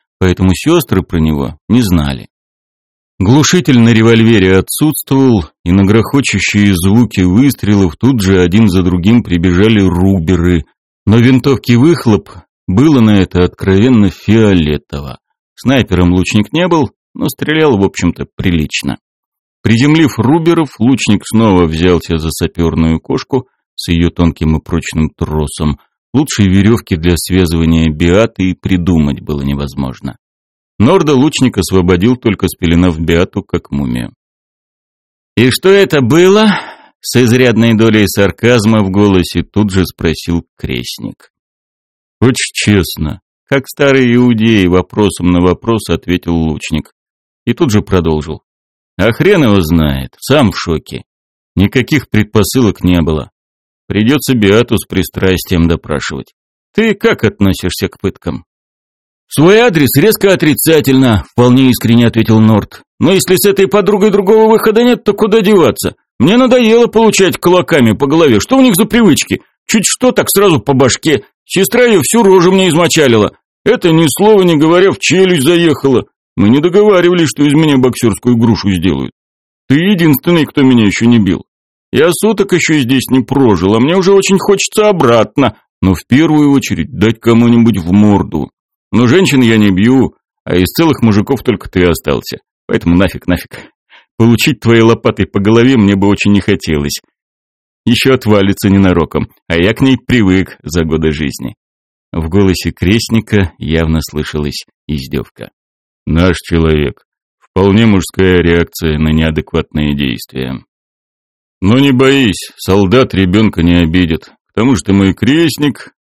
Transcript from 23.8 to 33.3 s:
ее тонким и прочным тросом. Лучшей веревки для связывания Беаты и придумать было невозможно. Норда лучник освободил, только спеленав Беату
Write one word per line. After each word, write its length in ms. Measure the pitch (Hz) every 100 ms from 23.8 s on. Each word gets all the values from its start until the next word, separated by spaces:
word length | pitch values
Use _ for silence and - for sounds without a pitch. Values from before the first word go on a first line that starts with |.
| -
ее 200 | 85 85
тонким 480 | - 85 - 80 78
и 40 |
прочным 480 | - 85 - 80 78
тросом. 720 | - 78 78 73 - 78 69 _ _ _
Лучшей 360 | 127 151 - 101
веревки 480 | 95 101 113 - 87
для 160 | 85 85
связывания 720 | - 90 87 82 82 82 80
Беаты 600 | 76 85 92 113 - 95
и 40 |
придумать 680 | 90 - 92 87 82 73 65
было 220 | - 73
невозможно. 720 | 69 69 71 71 65 62 69 58 _ _ _ _ _ -
Норда 380 | 110 190 151 135
лучник 420 | 147 - 127 101
освободил, 600 | 90 95 90 87 110 123
только 320 | 113 98 92
спеленав 500 | - 85 85 90 80
Беату 440 | 82 85 95